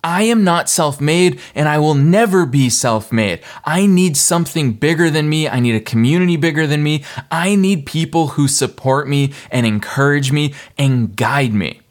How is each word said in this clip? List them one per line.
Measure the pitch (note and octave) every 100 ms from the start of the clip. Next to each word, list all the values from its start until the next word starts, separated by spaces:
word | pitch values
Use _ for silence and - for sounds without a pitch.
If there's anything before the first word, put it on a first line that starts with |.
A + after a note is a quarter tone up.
I | E3 F3+
am | A3 A#3
not | F#3+ E3+ C#3+
self-made, | - D3+ C#3 D3 E3+ F3+ - -
and | - D3+
I | D3+
will | D3+
never | C#3+ C#3+ G3 A3+ F#3
be | D#3 C#3 B2+
self-made. | - B2 A2 - A2+ G2+ E2+ - -
I | - E3 G3+
need | F3+ F#3 C#3+
something | - E3+ E3 E3 C#3
bigger | G#2 D3 E3 E3+
than | D#3 D3+
me. | D#3 D3+
I | A#2+
need | A#2+ A2
a |
community | A2 A2+ A#2+ E3+ F3+ E3
bigger | E3 D3+ D#3
than | D3
me. | D3 D3+ C#3+ - -
I | E3 F3+
need | G3+ F#3+ F#3+ C#3
people | D#3+ D#3+ E3 D3+
who | - C#3
support | - C3+ - C3 C3+ C3+
me | C#3+ C#3 C#3 -
and | B2+
encourage | A#2 G#2+ - - C#3 C#3+ C3+
me | D3 D3 C#3+ - -
and | C#3 B2+ A2+ G2
guide | A#2 C#3 C3
me. | G#2 D#2 - _